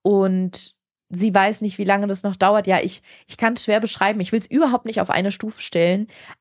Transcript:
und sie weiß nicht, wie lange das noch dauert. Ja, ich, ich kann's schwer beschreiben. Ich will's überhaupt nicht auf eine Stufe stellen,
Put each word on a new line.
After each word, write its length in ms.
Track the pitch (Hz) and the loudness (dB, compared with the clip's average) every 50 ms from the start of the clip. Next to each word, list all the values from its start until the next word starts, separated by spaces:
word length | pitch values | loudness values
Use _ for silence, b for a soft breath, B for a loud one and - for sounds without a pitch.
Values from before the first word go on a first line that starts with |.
und 720 | - 202 202 196 190 190 190 185 185 180 - - - - - _ _ _ _ _ _ _ | 0 2 4 4 4 2 2 0 -2 -4 -6 -10 -12 -14 -16 _ _ _ _ _ _ _
sie 240 | - 175 208 220 185 | -4 -2 0 2 4
weiß 260 | 196 190 208 214 - | 4 4 2 0 -2
nicht, 160 | 214 202 185 | -6 -6 -6
wie 60 | - 202 | -2 0
lange 240 | 185 196 202 202 | 2 2 2 0
das 160 | 202 196 190 - | -2 -4 -4 -4
noch 120 | 202 185 | -6 0
dauert. 300 | - 190 196 208 214 190 | 2 2 4 4 4 2
Ja, 140 | 190 185 - | 2 2 2
ich, 220 | - 180 - - B B B B B | 0 -2 -6 -10 B B B B B
ich 100 | - - | -20 -6
kann's 260 | - 233 226 240 - - | -2 0 0 0 -2 0
schwer 160 | 220 208 220 | 0 0 0
beschreiben. 400 | 220 214 - - 196 202 214 208 | 0 -2 -2 -2 0 0 0 -2
Ich 100 | 185 - | -2 -2
will's 160 | 220 226 - | -2 -2 -2
überhaupt 380 | - - 285 330 262 247 240 - | -2 0 2 2 2 2 0 -2
nicht 140 | 226 226 208 | -4 -4 -4
auf 100 | 202 185 | -2 0
eine 180 | - - 190 202 | 0 0 0 -2
Stufe 320 | 196 - - 214 - - | -4 -6 -8 -10 -10 -12
stellen, 460 | - - - 170 170 175 185 202 220 B B B B B B B | -10 -4 -2 0 2 2 0 0 -4 B B B B B B B